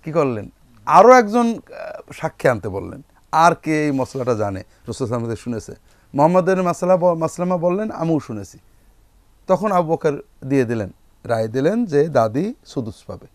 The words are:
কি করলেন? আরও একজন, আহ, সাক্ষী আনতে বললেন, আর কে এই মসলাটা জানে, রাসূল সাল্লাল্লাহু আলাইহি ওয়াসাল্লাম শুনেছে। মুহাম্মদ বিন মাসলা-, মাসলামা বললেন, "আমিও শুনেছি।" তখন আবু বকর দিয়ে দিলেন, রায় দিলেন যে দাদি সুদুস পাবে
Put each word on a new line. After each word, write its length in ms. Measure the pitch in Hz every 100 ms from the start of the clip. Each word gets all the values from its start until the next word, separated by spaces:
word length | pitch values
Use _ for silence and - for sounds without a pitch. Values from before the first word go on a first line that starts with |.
কি 80 | -
করলেন? 380 | 160 139 113 101 _ _ _ -
আরও 260 | 156 220
একজন, 360 | 254 208 233 233
আহ, 640 | 220 - - - - -
সাক্ষী 340 | - 214 - 143
আনতে 220 | 113 104
বললেন, 320 | 95 87 87 - _ _
আর 240 | 160 165 165
কে 300 | 151 156 151
এই 60 |
মসলাটা 420 | 135 123 135 123
জানে, 260 | 113 104 95
রাসূল 480 | - _ - 113 127
সাল্লাল্লাহু 180 | 120 113
আলাইহি 240 | 113 -
ওয়াসাল্লাম 100 | 113
শুনেছে। 220 | - - _ _ _ -
মুহাম্মদ 340 | 156 180 175
বিন 120 | 185
মাসলা-, 540 | 180 160 180 185 180 165
মাসলামা 420 | 160 - 180 180
বললেন, 340 | 175 185 220
"আমিও 280 | - 165 156
শুনেছি।" 380 | - 107 98 - _ _ _ _ _ _ _ _ -
তখন 240 | 185 214
আবু 220 | 185 160
বকর 240 | 160 160 143 - _ 131
দিয়ে 180 | 139 117
দিলেন, 280 | 117 95 - _ _ -
রায় 220 | 113 113
দিলেন 380 | 123 147 220 226
যে 220 | 143 160
দাদি 460 | 139 113 117 196 262 _
সুদুস 380 | - 113 -
পাবে 240 | - 92 -